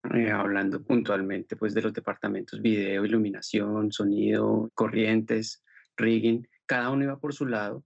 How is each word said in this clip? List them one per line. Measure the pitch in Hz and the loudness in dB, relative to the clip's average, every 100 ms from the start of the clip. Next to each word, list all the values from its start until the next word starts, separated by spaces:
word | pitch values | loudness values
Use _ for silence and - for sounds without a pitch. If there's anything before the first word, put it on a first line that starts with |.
| - | 0
Eh, | - 110 | 0 2
hablando | 104 98 98 98 - | 0 0 0 0 -2
puntualmente, | - 123 110 98 98 98 - - | 2 2 2 -2 -2 -4 -6 -4
pues, | 107 | -2
de | 107 | 0
los | 110 | -2
departamentos | 104 98 - 107 101 - 104 | -4 -6 -6 -4 -4 -6 -2
video, | 113 107 98 98 | 0 2 0 0
iluminación, | 104 113 104 98 - 104 104 107 107 | 2 2 2 -2 -4 -2 0 0 -2
sonido, | - 101 104 104 107 107 110 113 | 0 0 2 2 2 2 0 -2
corrientes, | - 110 110 110 110 110 113 110 - _ - _ - | -2 0 2 2 2 2 -2 -2 -12 _ -20 _ 0
rigging, | 113 113 113 117 120 _ | 2 4 4 2 -2 _
cada | - 127 123 | -4 -2 0
uno | 135 139 | 0 0
iba | 139 | -2
por | 147 | -8
su | 139 135 | -4 -4
lado. | 113 104 131 | -2 -4 -8